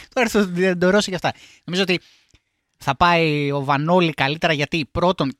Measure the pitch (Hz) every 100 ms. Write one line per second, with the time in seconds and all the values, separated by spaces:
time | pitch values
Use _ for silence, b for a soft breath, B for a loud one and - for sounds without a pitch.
0 | B - 226 220 196 175 190 180 180 202
1 | 202 180 147 - B B B 175 185 175
2 | b b b b _ _ _ _ - 135
3 | 175 170 160 147 143 143 135 139 156 180
4 | 170 143 135 160 170 151 147 170 139 -
5 | 170 185 143